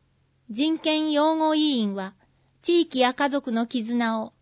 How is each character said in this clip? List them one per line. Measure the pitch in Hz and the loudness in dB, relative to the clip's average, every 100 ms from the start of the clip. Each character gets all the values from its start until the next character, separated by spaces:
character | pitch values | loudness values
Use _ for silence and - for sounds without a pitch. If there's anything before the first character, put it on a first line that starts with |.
| _ _ _ _ - | _ _ _ _ -14
人 | 214 311 320 | -4 -2 0
権 | 311 311 311 | 0 0 0
擁 | 294 311 320 | 2 2 2
護 | 311 | 2
委 | 311 | 2
員 | 302 254 208 | 2 0 -2
は、 | 196 190 - _ _ _ _ | -4 -8 -12 _ _ _ _
地 | - 339 | 0 2
域 | 330 254 | 2 2
や | 247 | 0
家 | 254 285 | 2 0
族 | 277 269 | 0 -2
の | 226 233 | -2 -2
絆 | 247 220 240 233 226 | -4 -2 -2 0 -2
を | 226 - | -6 -12